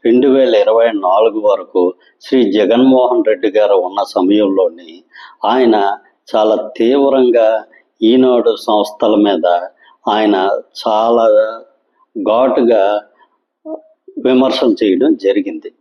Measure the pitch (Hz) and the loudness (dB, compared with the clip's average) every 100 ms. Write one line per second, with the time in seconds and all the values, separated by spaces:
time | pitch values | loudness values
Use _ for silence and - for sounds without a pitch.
0 | 120 120 139 135 127 110 101 110 117 107 | 2 2 2 2 2 2 2 2 0 0
1 | 92 98 113 107 104 95 90 92 90 - | -2 0 0 0 -2 -2 -4 -2 -2 -4
2 | _ _ - 131 110 101 98 117 131 127 | _ _ -4 0 0 0 0 2 2 2
3 | 123 120 110 101 104 101 104 98 90 98 | 2 0 -2 -2 0 0 2 0 -2 -6
4 | 98 104 90 104 101 95 90 82 85 82 | -4 -2 0 2 0 0 -2 -4 -20 -20
5 | _ - - _ - 123 123 110 98 101 | _ -20 -20 _ -4 0 2 2 -2 -6
6 | _ _ - 110 107 107 - - 117 139 | _ _ -6 -2 0 0 -4 -4 0 2
7 | 139 135 123 117 110 110 - _ _ _ | 2 2 2 2 2 0 -6 _ _ _
8 | 110 127 127 123 113 107 - 107 101 - | 0 2 2 2 0 -2 -2 -2 -2 -4
9 | 113 107 104 92 87 87 90 _ _ _ | -2 2 0 0 0 -2 -4 _ _ _
10 | - 107 110 98 98 107 - - - 107 | -6 -2 0 0 -2 -4 -8 -10 -4 -2
11 | 113 117 113 107 110 113 - _ _ _ | 0 2 2 2 0 -6 -20 _ _ _
12 | _ - 101 113 131 127 117 113 98 104 | _ -8 -2 0 0 2 2 2 2 -2
13 | - _ _ _ _ _ 311 320 _ _ | -8 _ _ _ _ _ -16 -16 _ _
14 | - - 127 127 131 131 127 101 107 92 | -18 -6 -2 0 0 0 -2 0 0 0
15 | 143 - 98 104 95 80 - _ | 0 0 -2 -2 -4 -10 -16 _